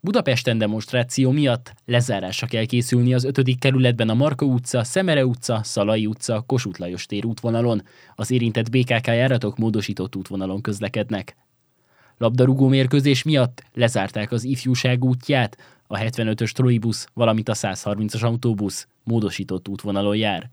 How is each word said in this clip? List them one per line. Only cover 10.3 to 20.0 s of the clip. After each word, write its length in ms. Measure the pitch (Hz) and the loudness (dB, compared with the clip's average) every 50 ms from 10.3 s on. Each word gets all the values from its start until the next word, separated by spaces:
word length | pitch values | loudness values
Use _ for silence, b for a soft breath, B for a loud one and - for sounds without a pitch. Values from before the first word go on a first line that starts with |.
| 95 98 95 95 95 101 | -8 -6 -4 -4 -6 -6
közlekednek. 760 | 120 - 104 98 104 98 - 110 104 - 110 98 90 - - _ _ _ _ _ _ b b b b b b b b b b b | -6 -6 -6 -4 -6 -4 -2 -4 -4 -2 -4 -6 -6 -8 -16 _ _ _ _ _ _ b b b b b b b b b b b
Labdarúgó 500 | 120 113 117 123 127 127 131 135 135 131 | 0 0 4 4 4 4 6 6 6 6
mérkőzés 540 | 135 135 135 123 139 143 135 143 139 127 - | 6 4 4 4 2 2 4 4 2 2 2
miatt 420 | 160 156 139 127 117 123 - - _ _ | 2 2 2 2 2 -2 -8 -20 _ _
lezárták 580 | - 123 117 - 113 95 98 - 107 104 104 - | 2 2 2 2 0 -4 -2 -4 -8 -6 -4 -4
az 120 | 113 113 | -4 -2
Ifjúság 600 | 127 135 127 - 131 127 123 - 127 123 123 127 | -2 -4 -4 0 -2 -2 0 2 0 0 2 2
útját, 520 | 127 127 123 - - 147 131 120 104 - b b b b b b | 0 0 0 0 0 0 0 0 0 -4 b b b b b b
a 100 | b - | b -6
hetvenötös 560 | 98 110 113 113 - 117 110 110 110 117 110 - | -4 -4 -4 -4 -2 -2 -2 0 -2 -2 -4 0
trollibusz, 560 | - 131 123 123 113 110 113 - - - - _ | 2 2 4 4 2 0 -2 -4 -4 -8 -12 _
valamint 340 | - 120 113 110 110 110 - | 0 2 2 2 2 0 -2
a 60 | 110 | -4
százharmincas 680 | - - 104 95 - - 107 104 101 107 104 - - 113 | -2 -2 -4 -6 -4 -4 -4 -4 -2 -4 -4 -4 -2 -2
autóbusz 640 | 120 113 120 - 120 110 101 104 98 92 - - _ _ _ _ | -2 -2 0 0 -2 -2 0 -2 -4 -6 -8 -14 _ _ _ _
módosított 640 | - 117 113 107 98 - - 98 - 92 92 - - | -2 -2 0 0 -2 -4 -6 -8 -6 -8 -8 -8 -8
útvonalon 480 | 98 95 - 104 98 98 | -12 -8 -6 -4 -2 0